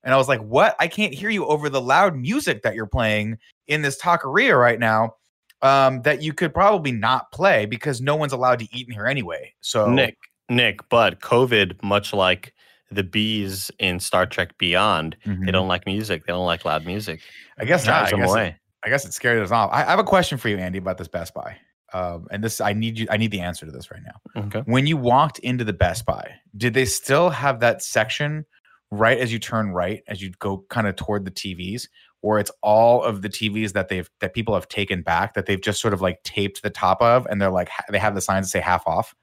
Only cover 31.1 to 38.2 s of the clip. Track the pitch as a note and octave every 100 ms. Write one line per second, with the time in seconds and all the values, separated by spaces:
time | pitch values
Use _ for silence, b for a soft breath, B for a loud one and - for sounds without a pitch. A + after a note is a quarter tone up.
31.1 | G#2 F#2+ - G2 F2 F#2 G#2+ - b b
32.1 | b G#2 G#2+ G2+ - G#2+ G#2+ A#2 A#2+ G#2
33.1 | G2+ G2+ - G#2+ G#2 G#2+ F#2+ F#2 F#2 E2+
34.1 | _ F#2+ - A2+ G#2 - - G2 F#2 E2
35.1 | E2+ G2+ G#2 F#2+ F#2+ G#2+ G2 A#2 F#2+ F#2
36.1 | F2+ - - G2 - G#2 - F#2 F#2 A#2
37.1 | B2 B2 G2+ G2 F#2 F2+ - - G2+ G#2+
38.1 | G#2